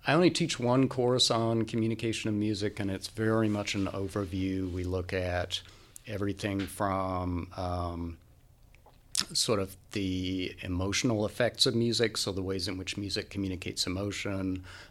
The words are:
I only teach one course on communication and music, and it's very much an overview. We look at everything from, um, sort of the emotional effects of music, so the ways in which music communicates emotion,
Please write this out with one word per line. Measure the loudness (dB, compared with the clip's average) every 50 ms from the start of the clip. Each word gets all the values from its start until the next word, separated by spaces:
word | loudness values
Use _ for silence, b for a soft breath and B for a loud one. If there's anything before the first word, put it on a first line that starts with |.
| 0
I | 2 4
only | 6 6 6
teach | 6 4 0 0 0 0
one | 2 4 6 6 4 4
course | 4 2 4 4 6 6 4 4
on | 4 4 4 4 4 2 2
communication | 2 0 0 2 2 0 0 0 -2 -2 0 0 0
and | 0 2
music, | 2 2 0 0 0 -2 -2 -2
and | -4 -4
it's | -4 -4 -6 -8
very | -4 0 2 4 4 4 4 4
much | 2 0 -2 -2 -2
an | 0 -2 -2
overview. | -2 -4 -4 -2 -2 -2 -2 -2 -2 -2 0 0 0 0 -2 -2 -2
We | -2 -2
look | -2 -2 -2 -2 -2 -2
at | -2 0 0 0 0 -2 -2 -4 -6 -8 b b b b b b b -12
everything | -8 -4 -2 -2 -2 -2 -2 -2 -2 0 0
from, | -2 -2 -2 0 0 2 2 2 0 0 0 0 0 0 -2 -2 -4 -6 -6
um, | -6 -4 -2 -2 -2 -2 -2 -4 -4 -6 -6 -8 -10 -16 -20 -20 -20 -20 -20 -20 -20 -20 -20 -20 -20 -20 -20 -20 -20 -14 -6 -2 -2 -2 -2 -2
sort | -2 0 2 2 0
of | 0 -4 -6 -14 -14 -8 -4
the | -2 -2 0 0 0 -2 -2 -2 -2 -2 -4 -6 -6 -6
emotional | -4 -2 0 0 0 0 0 2 2 2 2 0
effects | 0 0 2 0 0 2 2 0
of | 2 2
music, | 2 2 2 2 2 2 2 0 0
so | -2 -2 -2
the | -2 -2
ways | -2 -2 -2 -2 -2
in | -4
which | -4 -4 -6 -4
music | -4 -4 -4 -2 -4 -4 -4
communicates | -4 -4 -2 -2 -2 -4 -6 -6 -4 -2 -2
emotion, | -2 -2 -2 -2 -2 -4 -4 -4 -4 -4 -2 -2 -2 -2 -4 -6 B B B B B